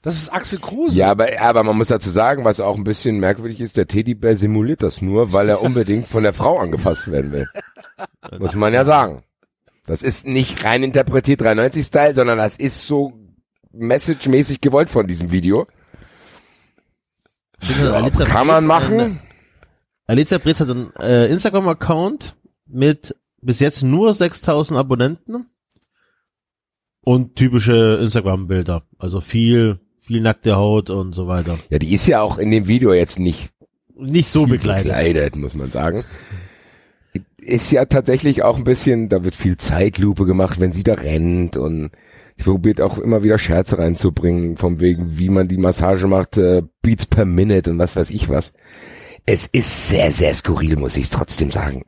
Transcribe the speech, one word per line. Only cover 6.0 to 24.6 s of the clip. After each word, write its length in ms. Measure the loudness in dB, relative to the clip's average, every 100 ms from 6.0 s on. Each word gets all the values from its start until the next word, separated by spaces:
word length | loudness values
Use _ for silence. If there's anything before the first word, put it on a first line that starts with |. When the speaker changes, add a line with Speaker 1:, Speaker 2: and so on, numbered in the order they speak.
| -2
Speaker 2:
von 140 | 0
der 120 | 0
Frau 260 | 0 0 0
angefasst 500 | 0 -2 -2 -2 -4
werden 220 | -4 -4
will. 160 | -6 -8 -10 -18 -20 -20
Speaker 1:
<laughs> 480 | -18 -18 _ -20 -10
Speaker 2:
Muss 140 | -8
man 180 | 0 2
ja 140 | 2 4
sagen. 380 | 4 2 -4 _ _ _ _ _ _ -8
Das 160 | -4
ist 240 | -4 -6 -4
nicht 360 | -2 -2 -4
rein 200 | -2 0
interpretiert 580 | 0 0 2 0 0 0
dreiundneunzig 460 | 2 2 0 -2 -2
Style, 260 | 2 2
sondern 240 | 2 2 2
das 180 | -2 -2
ist 280 | -6 -6 -4
so 280 | -2 -2 -8 -20 _ _ _ _
message-mäßig 880 | -10 -2 0 0 -4 2 2 2 0
gewollt 280 | 0 2 2
von 180 | 0 -2
diesem 240 | -4 -2
Video. 340 | 0 2 0 -2 _ _ -20 -20 _ -20 -20 _ _ _ _ _ _ _ _ _ _ _ _
Speaker 3:
Stimmt, 180 | -6 0
Speaker 2:
Ja, 140 | 0
Speaker 3:
Alicia 320 | 2 0 0 2
Speaker 2:
kann 200 | 2 4
man 220 | 4 4
Speaker 3:
Preetz, 220 | 2 2
Speaker 2:
machen. 100 | 0
Speaker 3:
äh, 1120 | 0 -4 -14 _ _ _ _ _ _ _ -2
Alicia 260 | 0 2 0
Preetz 220 | 0 0
hat 100 | -2
einen, 220 | -4 -8 -8
äh, 260 | 2 4 4
Instagram-Account 1040 | 2 0 0 0 -2 -2 -2 -2 -6 -12 -20 _ _ _
mit 480 | 0 2 2 -4 -18 _ _
bis 180 | -4 0
jetzt 240 | 0 0
nur 280 | 0 2 2
sechstausend 640 | 2 -2 -2 -2 0